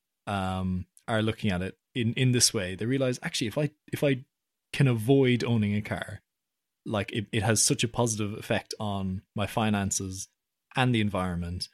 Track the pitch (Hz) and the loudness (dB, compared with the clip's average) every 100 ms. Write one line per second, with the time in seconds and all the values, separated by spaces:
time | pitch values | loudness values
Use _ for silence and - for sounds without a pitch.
0 | _ _ - 101 92 92 92 92 90 _ | _ _ -6 -4 -2 -2 -2 -4 -6 _
1 | - 113 110 104 107 90 92 - _ 131 | -2 0 0 0 0 0 -2 -8 _ -2
2 | 113 127 127 123 - 113 92 95 113 135 | 0 2 2 4 4 2 -4 -4 -2 0
3 | 131 123 165 - 117 120 151 - _ - | -2 -2 -6 -4 -4 -2 -4 -4 _ -2
4 | 147 131 - _ _ _ _ - 139 120 | 0 0 -4 _ _ _ _ 2 4 4
5 | 107 139 131 120 120 117 104 104 104 92 | 4 6 6 4 2 2 2 0 -2 -6
6 | - 101 _ _ _ _ _ _ - 110 | -8 -12 _ _ _ _ _ _ -4 -2
7 | 95 113 101 117 104 107 - 143 117 - | -2 -4 -2 0 2 4 2 2 0 0
8 | 120 107 104 110 - 104 - - 107 98 | 0 0 -4 -6 -4 -4 -4 -8 -4 -4
9 | 95 92 - - 98 - 107 104 98 - | -4 -6 -6 -6 -4 0 0 2 0 -2
10 | 95 95 - _ _ _ _ - 127 117 | -4 -8 -12 _ _ _ _ 0 2 4
11 | 104 95 92 87 87 90 - | 2 0 -2 -2 -4 -6 -10